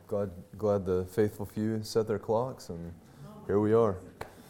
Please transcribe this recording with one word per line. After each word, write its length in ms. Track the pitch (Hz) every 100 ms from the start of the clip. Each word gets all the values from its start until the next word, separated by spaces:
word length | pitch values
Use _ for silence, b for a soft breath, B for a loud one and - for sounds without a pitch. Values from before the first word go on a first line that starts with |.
| -
glad, 220 | 104 101 87 - 98
glad 300 | 107 101 92
the 200 | 92 92
faithful 420 | - 104 - 101
few 340 | - 107 110
set 260 | 107 113 104
their 120 | 101
clocks, 500 | - 110 131 123 -
and 240 | 85 85 87 B B B B -
here 120 | 98
we 140 | 107
are. 220 | 113 113 90 - - B B